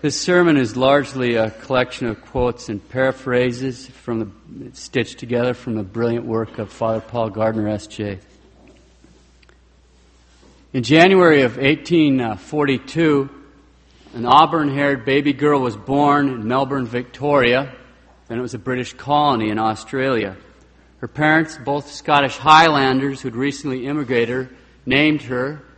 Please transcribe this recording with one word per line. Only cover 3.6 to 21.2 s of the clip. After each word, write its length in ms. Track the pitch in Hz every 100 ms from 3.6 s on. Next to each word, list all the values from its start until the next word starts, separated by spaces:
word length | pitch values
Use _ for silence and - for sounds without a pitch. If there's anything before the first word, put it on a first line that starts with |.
| 131 123 -
from 320 | - - 113
the, 520 | 104 - - 78 69 -
stitched 420 | - 127 113 -
together 380 | 120 120 123 123
from 180 | -
the 80 | 110
brilliant 460 | 95 107 117 117 -
work 320 | 113 110 -
of 120 | 101
Father 300 | - 113 113
Paul 300 | - 120 110
Gardner, 360 | 104 110 110 104
S 180 | 107 -
J. 320 | - 104 95 _ _ _ _ - - _ _ _ _ _ _ _ _ _ _ _ _ _ _ _ _ - _ _
In 100 | 135
January 580 | 113 156 180 190 170 147
of 160 | 127 123
eighteen 800 | 139 151 - 170 151 131 117 104
forty-two, 920 | - 151 147 127 - 160 165 143 135 - - - _ _ _ _ -
an 140 | 117 120
auburn-haired 760 | 139 156 165 147 135 143 135 117
baby 280 | 135 143
girl 260 | 131 147 143
was 160 | 127 107
born 540 | 131 139 147 143 139
in 180 | 123 107
Melbourne, 380 | 131 131 135 120
Victoria. 880 | 120 123 - 143 143 120 123 139 - - _ _ _ _
Then 100 | 117
it 60 |
was 100 | 123
a 60 | 117
British 340 | 110 127 120
colony 560 | - 139 147 147 120 107
in 80 | 107
Australia. 800 | 110 107 - 135 135 120 101 92 - _ _ _ _ _
Her 80 | 123
parents, 500 | -